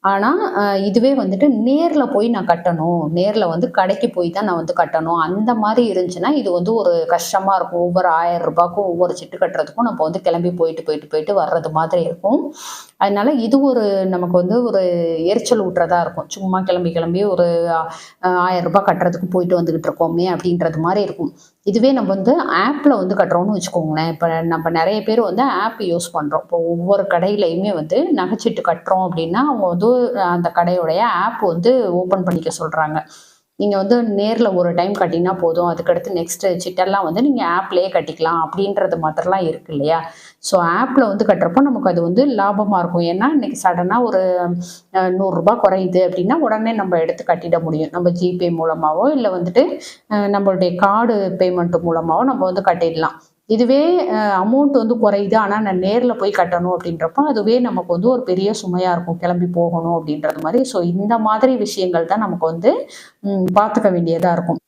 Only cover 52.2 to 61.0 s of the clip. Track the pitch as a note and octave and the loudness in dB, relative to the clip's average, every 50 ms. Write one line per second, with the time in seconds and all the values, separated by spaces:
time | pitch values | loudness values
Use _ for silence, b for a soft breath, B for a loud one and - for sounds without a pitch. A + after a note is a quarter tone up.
52.2 | A#3+ C4+ C4 G3+ F#3 F#3 F3+ G3 F#3+ F#3+ E3+ F3 E3+ E3 E3 D#3+ D#3+ - - b | 2 0 0 0 -2 -2 -2 0 0 0 2 2 0 -2 0 -2 -4 -4 -4 b
53.2 | b b b _ _ _ A3 A3 B3 A#3 C4 C#4 D4+ E4 F4+ F4+ - - A3 G#3+ | b b b _ _ _ 2 2 4 4 4 4 4 4 2 2 0 0 -2 0
54.2 | G#3+ G#3 G3+ F#3 F#3+ G#3+ A#3+ C#4 D4 C#4+ C#4 B3+ A3 A3+ B3 A3+ A3 G#3 G3+ G3+ | 0 0 0 0 0 2 2 4 2 4 2 2 2 2 0 2 2 2 2 2
55.2 | G3+ F#3+ A3 A3 G#3+ G3+ G3+ G#3+ A3 G3 F#3+ F3+ F3+ F#3 G#3+ A#3+ B3 B3 A3 A3 | 0 2 2 2 2 2 0 -2 0 0 0 0 0 2 0 2 2 0 0 0
56.2 | G3 G3+ G3+ - F3 F3 F3 F3 F3 F3+ F#3 E3 - F3 E3+ E3 E3 E3 - - | -2 -2 2 2 0 2 0 -2 0 0 -2 -2 -4 -6 -6 -4 -4 -2 0 0
57.2 | D4 D4+ C4+ A3 G3+ G#3+ A#3 B3+ B3 A#3 F#3+ F#3 F3+ - F3 F3 F#3 A#3+ C4 A#3+ | 0 2 0 0 2 2 2 2 2 0 0 -2 -2 -2 -2 2 2 2 2 2
58.2 | B3+ F#3 F3+ F#3 F#3+ G3+ A3 A3 - F#3 F3+ F3+ F#3 F#3 F3 F3 F3 F3 E3+ F3 | 0 -2 -2 0 0 0 -2 -2 -4 -4 -2 0 0 0 0 -2 -2 -6 -6 -4
59.2 | F3 F3 F3 F3 F3 F3+ F3 E3+ E3+ E3+ E3+ E3 E3 E3+ E3+ E3 D#3+ D#3 D3+ D3+ | -2 -2 0 0 0 0 0 0 0 0 0 -2 -2 -2 -2 -2 -2 -4 -6 -4
60.2 | D3+ D#3 D#3 D3+ D#3 D#3 F#3+ B3+ C4+ B3+ - G3 F3 F3 F3 F#3+ | -2 -4 -4 -4 -4 -2 0 0 0 0 -2 -2 0 0 0 -2